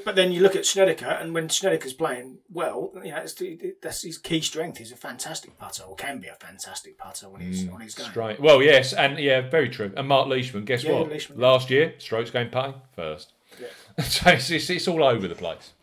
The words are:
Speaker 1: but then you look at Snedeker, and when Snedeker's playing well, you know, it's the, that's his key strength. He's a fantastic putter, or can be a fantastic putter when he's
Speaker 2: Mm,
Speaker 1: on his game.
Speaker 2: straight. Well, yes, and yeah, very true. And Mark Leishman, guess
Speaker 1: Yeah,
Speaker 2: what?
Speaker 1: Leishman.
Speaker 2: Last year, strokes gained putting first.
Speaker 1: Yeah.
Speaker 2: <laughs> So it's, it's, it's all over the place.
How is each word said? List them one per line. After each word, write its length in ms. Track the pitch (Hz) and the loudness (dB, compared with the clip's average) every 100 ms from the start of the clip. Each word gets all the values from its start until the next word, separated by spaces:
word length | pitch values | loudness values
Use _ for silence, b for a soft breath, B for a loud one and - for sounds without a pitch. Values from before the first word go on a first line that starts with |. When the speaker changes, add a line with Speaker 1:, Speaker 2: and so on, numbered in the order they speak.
| 214 | 2
Speaker 1:
but 100 | 190 | 2
then 160 | 180 | 2
you 80 | 175 | 4
look 160 | 190 190 | 4 4
at 100 | - | -2
Snedeker, 420 | 196 190 160 127 | 4 4 2 -4
and 260 | - 165 | -6 -4
when 160 | 165 160 | -6 -2
Snedeker's 420 | - 190 165 135 | -2 0 -2 -4
playing 460 | - 156 123 127 - _ | -6 -4 -4 -10 -20 _
well, 440 | 170 - - - 185 | -8 -6 -6 -8 -10
you 80 | 160 | -12
know, 60 | 156 | -10
it's 160 | 160 | -12
the, 400 | - 185 165 180 - | -10 -10 -8 -12 -10
that's 220 | 160 - | -12 -10
his 140 | 180 156 | -12 -12
key 220 | - 165 | -4 -4
strength. 380 | 156 156 165 - | -4 -6 -8 -10
He's 160 | 110 | -18
a 20 | - | -16
fantastic 600 | 131 120 - 165 - _ | -16 -12 -10 -10 -14 _
putter, 260 | - - | -16 -14
or 140 | 95 95 | -16 -12
can 220 | - - | -10 -10
be 100 | 95 | -14
a 60 | - | -20
fantastic 600 | - 98 - - - _ | -20 -18 -14 -14 -16 _
putter 300 | - - 98 | -18 -16 -18
when 140 | 98 | -14
he's 240 | 90 92 92 | -8 -6 -6
Speaker 2:
Mm, 80 | |
Speaker 1:
on 80 | 90 | -10
his 140 | 110 - | -16 -14
game. 100 | 98 | -10
Speaker 2:
straight. 340 | 117 110 107 | -6 -6 4
Well, 240 | 147 139 | 8 10
yes, 300 | 143 139 131 | 10 8 6
and 260 | - 139 151 | 0 0 0
yeah, 220 | 143 131 | 2 2
very 260 | 127 160 127 | 2 0 0
true. 240 | - 101 98 | -4 -8 -6
And 100 | 139 | 2
Mark 220 | 139 135 | 2 4
Leishman, 340 | 131 127 101 | -2 -2 -8
guess 220 | 107 120 147 | -4 -2 0
Speaker 1:
Yeah, 80 | |
Speaker 2:
what? 160 | 139 160 | 0 0
Speaker 1:
Leishman. 280 | 151 - - | -6 -12 2
Speaker 2:
Last 320 | 127 127 127 | 4 4 4
year, 260 | 131 165 - | 2 2 -2
strokes 340 | - 110 120 | -6 -6 -2
gained 220 | 123 113 | -4 -2
putting 220 | 123 135 135 _ - | -4 -4 -8 _ -10
first. 380 | 80 76 - _ B B | -8 -8 -14 _ B B
Speaker 1:
Yeah. 80 | B B B - | B B B -6
Speaker 2:
<laughs> 60 | 123 | -2
So 240 | - 180 | 2 4
it's, 200 | 151 127 | 4 2
it's, 200 | 160 - | -2 -2
it's 180 | 175 185 | -4 -2
all 160 | 165 | 4
over 240 | 139 113 92 | 4 4 -2
the 80 | 82 | -6
place. 380 | 87 76 - _ | -8 -10 -16 _